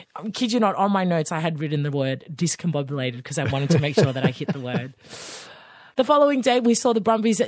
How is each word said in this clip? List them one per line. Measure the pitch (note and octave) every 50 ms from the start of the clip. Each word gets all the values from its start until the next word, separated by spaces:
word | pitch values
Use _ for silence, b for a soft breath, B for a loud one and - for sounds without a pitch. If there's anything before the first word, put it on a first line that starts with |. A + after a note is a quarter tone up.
| B _ -
I | C3+ E3 A3
kid | G3 - B3 A3
you | A3+ A#3+
not, | A3 G3 -
on | - F#3+ G3+
my | G3+ F#3+ F#3
notes | F3+ E3+ E3 D#3 -
I | F3 D#3
had | D#3+ E3 E3 C#3+
written | D#3+ D3 D3+ C#3+
the | C#3+ D3
word | C#3+ C#3+ C3+ C3+ C3+ C3 - -
discombobulated | D3+ - F3 D#3+ - - - F3 D3 C#3+ C#3+ C3 D3 C#3 B2+ B2+ A#2+ B2 -
'cause | - C#3+ E3
I | C3+
wanted | A#2+ C3+ C3+ C#3+ C#3+
to | E3+ D3
make | D3 D3 C#3
sure | - E3 C3+ B2+
that | C3 -
I | -
hit | B2 - D3 - -
the | C#3
word. | B2 B2 B2 - B2 C3+ - B
<laughs> | B B B B B B B B B B B B B B B B B B B -
The | B3
following | B3+ D4+ C#4+ C#4+ C#4+ C#4+ C4
day, | G#3+ C4 B3 B3+
we | A#3 A#3+ A#3
saw | - - B3
the | A3+ A3
Brumbies | F3+ A3+ A3+ A3 G#3+ A#3 G#3+ - G3+